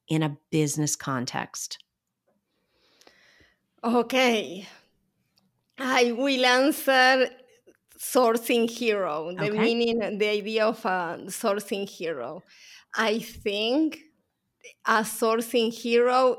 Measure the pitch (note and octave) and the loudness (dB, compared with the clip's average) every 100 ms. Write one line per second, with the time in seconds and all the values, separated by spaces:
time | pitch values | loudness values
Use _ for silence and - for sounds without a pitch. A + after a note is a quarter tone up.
0 | - D#3 D#3 C#3+ _ D#3 D3+ C3+ D3+ - | -2 0 0 -4 _ 0 0 0 -2 -4
1 | - C3 B2+ C3+ - - - - _ _ | -4 -6 -4 -6 -8 -10 -12 -14 _ _
2 | _ _ _ _ _ _ _ _ _ _ | _ _ _ _ _ _ _ _ _ _
3 | _ _ _ _ _ _ _ _ A#3 A#3+ | _ _ _ _ _ _ _ _ 0 0
4 | A#3 C4 B3+ A3+ C#3+ F3+ G3 - _ _ | 2 2 2 2 -2 -10 -16 -20 _ _
5 | _ _ _ _ _ _ _ - C4 C4 | _ _ _ _ _ _ _ -8 0 2
6 | B3 A3+ C#4 C4 B3+ B3 C4+ - - C4 | 2 2 0 2 4 4 4 2 2 6
7 | B3+ C4 B3 - - _ _ _ _ - | 6 4 2 -4 -20 _ _ _ _ -14
8 | - C4+ A#3+ A3+ A#3 A#3+ A3+ A#3 A#3 G#3 | -2 2 4 2 0 0 0 -2 -2 0
9 | F3+ D3+ D#3+ F#3 G#3 G#3+ A3+ A#3 A#3 A#3 | -2 -4 -6 -4 -2 0 0 2 0 0
10 | G3 G3+ G#3 G#3 G3+ A3 G#3+ A3+ - F#3 | -2 -2 0 0 -2 0 0 0 -2 -2
11 | E3 F3 - F#3+ A3+ G3+ G#3 G3+ G3+ - | -4 -8 -10 -6 -2 -2 -4 -6 -6 -8
12 | E3 D3+ A#2+ E3 - - - - _ - | -8 -6 -8 -12 -18 -20 -20 -20 _ -4
13 | A3+ A3+ - - G#3+ G3+ A3 C4+ D#4+ - | -2 -2 -4 -8 -6 -4 0 0 0 -2
14 | - _ _ _ _ _ - _ - A3 | -16 _ _ _ _ _ -20 _ -2 0
15 | A3 - A3+ A3+ A#3 B3 A3+ A3+ A#3+ A#3 | 0 -2 0 0 0 0 0 -2 0 2
16 | A#3+ B3+ C4 | 4 4 2